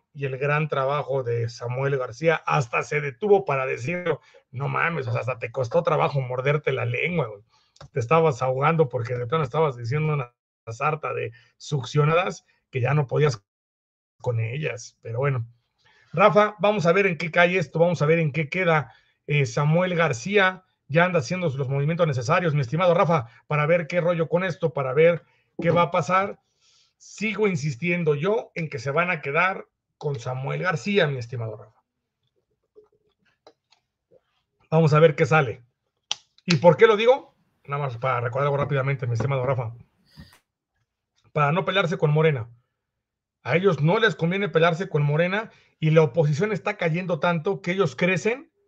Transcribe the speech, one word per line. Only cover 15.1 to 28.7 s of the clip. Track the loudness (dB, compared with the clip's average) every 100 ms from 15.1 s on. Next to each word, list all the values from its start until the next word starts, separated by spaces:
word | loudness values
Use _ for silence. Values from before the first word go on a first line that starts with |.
| -4
bueno. | -2 -2 -6 _ _ _ _ _ _
Rafa, | 4 6 6 2 2
vamos | 0 2 2
a |
ver | 4 2
en | -2
qué | -2
cae | 2 2 2
esto, | -2 0
vamos | 2 2
a | 2
ver | 2
en | 0
qué | -2 -4
queda, | -2 0 0 -2 _ _ _ -4
eh, | -2
Samuel | 0 0 2 2 0
García, | 0 0 -2 -2 2 2 0 _ _ -2
ya | 2
anda | 2 2
haciendo | -2 -2 -4
los | -4 -4
movimientos | -2 -2 0 0
necesarios, | 0 0 0 2
mi | 0
estimado | 0 0 2
Rafa, | 4 4 2 -2 -12 -4
para | 0 2
ver | 2 0
qué | -2
rollo | 0 0 0
con | 0
esto, | -2 -4 -4
para | -2 -2
ver | 4 4 4 _ _ _ -6
qué | 0
va | 2
a | 2
pasar. | 0 0 0 0 -6 _ _ _ _ _ _
Sigo | -20 -8 -6 0 0
insistiendo | 0 -4 -4 -2 -2 0
yo | 0 0 -2 -4
en | -10 -10